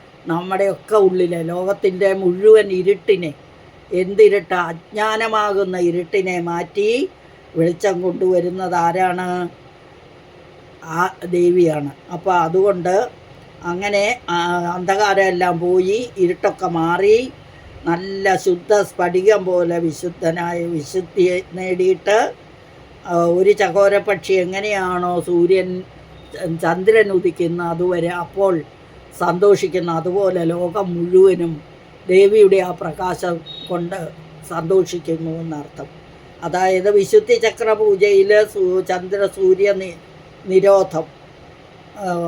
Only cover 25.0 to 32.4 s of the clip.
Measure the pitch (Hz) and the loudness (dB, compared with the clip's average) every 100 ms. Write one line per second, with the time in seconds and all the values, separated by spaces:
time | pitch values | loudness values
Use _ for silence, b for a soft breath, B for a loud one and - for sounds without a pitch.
25 | 180 175 170 175 175 190 185 185 185 - | -2 -4 -2 2 2 2 0 -6 -12 -20
26 | - - - - 180 165 170 175 190 220 | -20 -20 -20 -10 -8 -4 -2 0 2 4
27 | 202 185 180 160 170 175 170 165 180 175 | 4 0 -2 -2 -4 -4 -4 -4 -2 -2
28 | 170 175 170 185 196 170 - - - - | -4 -6 -8 -2 0 0 -6 -18 -20 -20
29 | - - 175 175 202 190 185 180 170 165 | -16 -6 -4 2 4 4 0 -4 -4 -4
30 | 165 185 196 180 165 170 175 170 185 175 | -2 -2 0 0 -2 -2 -4 -4 -4 -4
31 | 170 185 190 170 170 151 - - - - | 2 6 6 4 -2 -6 -12 -20 -20 -12
32 | - 185 196 214 | 2 4 6 6